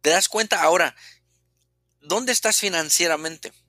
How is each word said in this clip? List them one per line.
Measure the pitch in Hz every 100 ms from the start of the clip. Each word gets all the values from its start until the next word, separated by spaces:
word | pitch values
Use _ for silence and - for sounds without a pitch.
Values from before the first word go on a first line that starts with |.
¿Te | 151
das | 175 190
cuenta? | 214 220 -
Ahora, | 156 180 151 - - _ _ _ _ _ _ _ _ _
¿dónde | 147 190 254
estás | 240 220 214
financieramente? | 202 170 156 - 170 156 160 160 - _